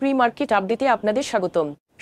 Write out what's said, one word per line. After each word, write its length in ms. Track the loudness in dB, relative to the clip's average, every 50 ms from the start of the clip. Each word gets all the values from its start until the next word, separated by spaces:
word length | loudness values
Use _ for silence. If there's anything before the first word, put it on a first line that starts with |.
প্রি 100 | 0 0 2 2
মার্কেট 300 | 2 2 2 -2 -2 0 0 0
আপডেটে 280 | 2 0 -2 0 2 0 0
আপনাদের 280 | 2 0 0 0 0 -2 -2
স্বাগতম। 360 | -2 -2 -2 0 -2 -2 -2 -2 -6 -12 _ _ _ -14